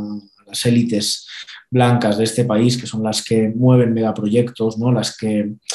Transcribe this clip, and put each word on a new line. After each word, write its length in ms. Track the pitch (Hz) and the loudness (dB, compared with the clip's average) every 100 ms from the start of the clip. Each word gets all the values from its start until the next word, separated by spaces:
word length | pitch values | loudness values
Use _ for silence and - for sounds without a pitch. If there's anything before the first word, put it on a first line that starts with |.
| 104 104 _ _ _ | -8 -10 _ _ _
las 200 | - 120 | -4 2
élites 600 | 120 117 104 - - - - - - - | 2 2 -2 -2 -6 -10 -20 -18 -20 -2
blancas 460 | 123 120 120 110 104 | 2 4 4 2 0
de 80 | |
este 200 | 110 - 117 | 0 0 0
país, 320 | 107 120 120 | 2 2 0
que 80 | 113 | -6
son 160 | 110 | -6
las 200 | 110 104 | -4 -4
que 300 | - 113 107 | -2 0 0
mueven 380 | 113 127 123 113 | 2 4 6 4
megaproyectos, 880 | 113 110 107 104 120 120 - 110 107 | 0 -2 -2 0 0 0 -2 -4 -2
¿no? 120 | 123 | 0
Las 240 | 117 104 - | 0 -2 -6
que, 400 | 110 107 104 104 - | -2 -2 -4 -8 -12